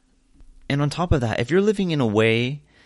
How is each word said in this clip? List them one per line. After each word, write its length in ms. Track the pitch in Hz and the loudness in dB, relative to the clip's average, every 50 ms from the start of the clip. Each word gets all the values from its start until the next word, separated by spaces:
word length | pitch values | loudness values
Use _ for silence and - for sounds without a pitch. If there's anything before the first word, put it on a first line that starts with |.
| _ _ _ _ _ _ _ _ - - - - - - | _ _ _ _ _ _ _ _ -20 -20 -20 -20 -8 -4
And 140 | 139 143 147 | -2 -2 -2
on 80 | 143 | -2
top 220 | - - 170 180 - | -2 -4 -2 0 0
of 100 | 151 120 | 0 0
that, 180 | 113 104 - | 0 -2 -2
if 100 | 117 120 | -2 0
you're 120 | 147 185 196 | 0 0 2
living 300 | 208 214 202 196 175 160 | 0 0 0 -2 -2 0
in 80 | 147 131 | 0 0
a 40 | |
way 560 | 113 101 107 110 113 113 117 120 123 143 147 - _ _ _ _ | 2 2 2 4 4 2 2 0 -4 -6 -8 -12 _ _ _ _